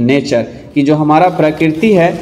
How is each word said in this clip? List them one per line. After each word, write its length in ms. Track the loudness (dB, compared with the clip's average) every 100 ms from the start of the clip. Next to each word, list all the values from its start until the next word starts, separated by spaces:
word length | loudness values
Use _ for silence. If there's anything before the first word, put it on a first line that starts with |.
| 0
nature, 380 | 0 0 -4 -4 -12 -8
कि 80 | -2
जो 120 | 0
हमारा 340 | 0 2 2 2 2
प्रकृति 560 | -2 0 -2 0 2
है 200 | 2 2 -2